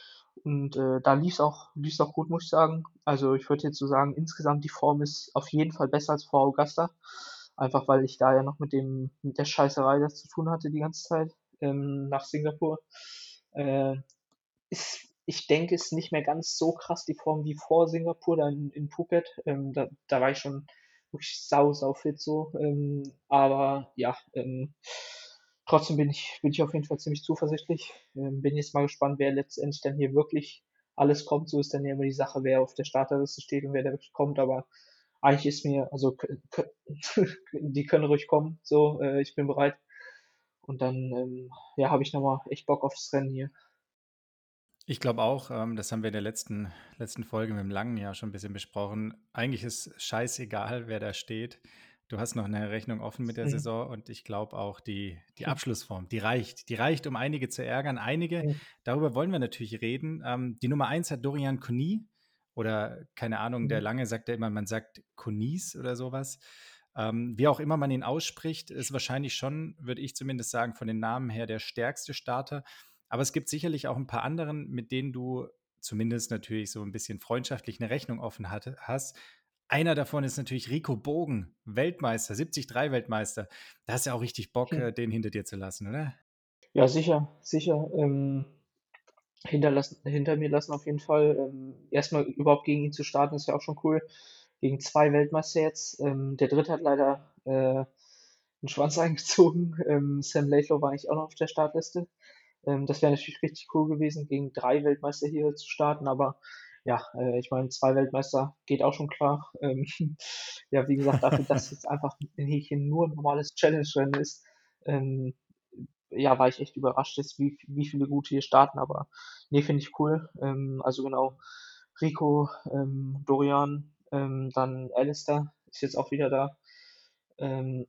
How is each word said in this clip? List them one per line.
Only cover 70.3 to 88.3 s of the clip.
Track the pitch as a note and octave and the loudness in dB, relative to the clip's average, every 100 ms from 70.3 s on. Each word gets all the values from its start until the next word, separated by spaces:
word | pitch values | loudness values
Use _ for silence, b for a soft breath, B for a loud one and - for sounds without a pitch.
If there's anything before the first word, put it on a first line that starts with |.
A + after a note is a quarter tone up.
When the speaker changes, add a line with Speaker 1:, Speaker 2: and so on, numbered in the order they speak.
| B2+ A2+ | -6 -4
Speaker 2:
sagen, | A#2+ A#2 - | -2 -4 -4
von | A2 | -6
den | A2 | -4
Namen | A2+ A#2+ B2+ | -2 -4 -4
her | A2+ A2+ | -4 -4
der | A2 | -6
stärkste | - - A#2 - - | -6 -4 -4 -4 -10
Starter. | C3+ - B2 C3+ C#3+ - B B B - | -10 -6 -6 -6 -10 -12 B B B -6
Aber | A#2 | -2
es | C3+ | -2
gibt | D#3 - | -2 -4
sicherlich | D3+ E3+ D3 C3 | -4 -2 -2 -4
auch | B2+ | -4
ein | C3 | -4
paar | A#2 | -4
anderen, | C3 E3 D3+ D3+ D3 | -4 -4 -6 -8 -8
mit | B2 A2+ | -8 -6
denen | C3 C#3 | -4 -4
du | B2+ B2+ B2+ B2 _ _ _ | -6 -6 -6 -8 _ _ _
zumindest | - G#2+ A2+ A#2 - | -8 -2 -2 -2 -4
natürlich | A2 - A2 G#2 | -8 -6 -6 -6
so | A2 | -8
ein | G2+ | -10
bisschen | G#2 - G#2 | -10 -10 -10
freundschaftlich | - B2 B2+ B2+ - - | -4 -4 -4 -8 -8 -6
eine | A2+ | -4
Rechnung | C3+ - A2+ | -4 -4 -8
offen | A2+ - F#2 | -8 -10 -8
hatte, | G#2 B2+ C3+ | -8 -10 -12
hast. | - C3 - - B B B _ - | -6 -6 -8 -16 B B B _ -2
Einer | C#3 E3 D3 | 2 2 0
davon | C3+ D3 | 0 -2
ist | C3+ C#3+ | -4 -4
natürlich | - C3 A#2 | -6 -6 -4
Rico | D3+ D3 A#2 | -4 -4 -4
Bogen, | C#3+ D#3 D#3 A#2 F2 _ A#2+ | -2 -2 -2 -4 -6 _ -8
Weltmeister, | G#2+ E3 F3 B2+ A2+ - G#2+ | -2 -2 0 -2 -2 -4 -6
siebzig | E3 D3 C3 | -4 -6 -4
drei | B2 D3 | -2 0
Weltmeister. | B2+ - A2 G#2 - G2 B B B - | 0 -2 -4 -4 -8 -10 B B B -6
Da | |
hast | B2 C#3 | -4 -2
du | |
ja | A#2+ | -4
auch | |
richtig | A#2+ - - | -6 -8 -4
Bock, | B2 B2 | -2 -2
Speaker 1:
Hm. | D3+ | -2
Speaker 2:
äh, | A#2+ | -2
den | A2+ A#2 | -2 -2
hinter | A2+ G#2+ | -2 -4
dir | G#2 F#2+ | -6 -8
zu | G2 | -10
lassen, | F#2+ - G2+ | -10 -10 -8
oder? | C#3 D3 - _ _ _ _ _ | -6 -6 -10 _ _ _ _ _
Speaker 1:
Ja, | - B2+ | 6 6
sicher, | D3+ D#3+ D3+ D3 - | 6 2 2 0 -8
sicher. | - D#3 D#3 D3+ D#3 D#3 | -4 -2 0 0 0 2
Ähm, | C#3+ C#3 C#3 | 2 2 0